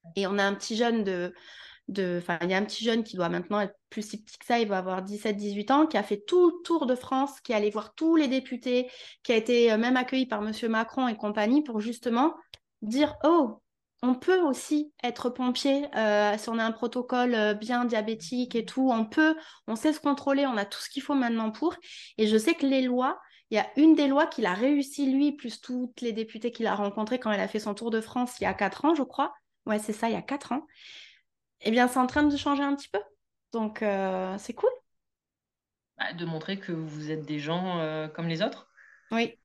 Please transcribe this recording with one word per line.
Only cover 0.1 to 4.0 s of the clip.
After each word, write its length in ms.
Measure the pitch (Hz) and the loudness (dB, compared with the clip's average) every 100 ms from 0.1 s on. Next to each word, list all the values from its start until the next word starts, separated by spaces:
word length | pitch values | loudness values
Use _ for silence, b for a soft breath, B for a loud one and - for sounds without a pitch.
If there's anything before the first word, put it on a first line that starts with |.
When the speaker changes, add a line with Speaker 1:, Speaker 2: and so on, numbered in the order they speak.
Speaker 1:
et 120 | 180 190 | -4 0
on 100 | 202 | 2
a 60 | |
un 100 | 196 | 0
petit 220 | 202 - 220 | 0 -6 0
jeune 260 | 240 233 | 0 2
de, 300 | 196 180 175 B B B B B - | 0 -2 -6 B B B B B -8
de, 300 | 196 180 175 | -4 -2 -2
enfin, 160 | 175 170 | -2 -2
il 80 | 175 | 0
y 40 | |
a 20 | 185 | 0
un 60 | |
petit 200 | 214 - | 0 -2
jeune 180 | 226 226 | 0 0
qui 140 | 220 185 | -2 -2
doit 120 | 170 | -2
maintenant 320 | 175 180 208 | -2 -2 -2
être 140 | 196 - _ | -2 -8 _
plus 120 | - | -10